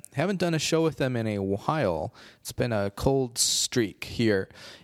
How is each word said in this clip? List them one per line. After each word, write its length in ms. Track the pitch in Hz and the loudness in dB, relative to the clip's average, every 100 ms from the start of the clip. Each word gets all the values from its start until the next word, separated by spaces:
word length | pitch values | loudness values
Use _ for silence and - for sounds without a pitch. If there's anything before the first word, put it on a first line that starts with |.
| - | -8
haven't 240 | 135 180 185 | -2 -2 0
done 160 | 175 | 0
a 60 | 160 | 0
show 240 | - 160 | 2 2
with 140 | 160 - | 2 0
them 180 | 131 | -2
in 100 | 123 | 0
a 140 | 110 101 | -2 -2
while. 720 | 98 98 - 156 107 80 95 - - - | -2 -2 0 0 2 0 -4 -10 -20 -18
It's 120 | - | -10
been 200 | - 123 | -4 -2
a 200 | 107 101 | 0 -2
cold 480 | - 143 139 123 117 | 0 2 2 0 0
streak 640 | - - - 127 101 - | 0 0 0 0 0 -2
here. 440 | - - 113 98 - - - - | -8 0 4 4 0 -10 -20 -16